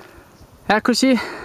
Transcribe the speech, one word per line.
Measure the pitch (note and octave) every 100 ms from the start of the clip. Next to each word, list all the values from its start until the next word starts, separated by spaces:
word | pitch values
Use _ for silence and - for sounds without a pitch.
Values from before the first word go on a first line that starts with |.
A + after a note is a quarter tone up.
| - - - - - - -
Eccoci, | G#3+ - A3+ C4 A#3+ - -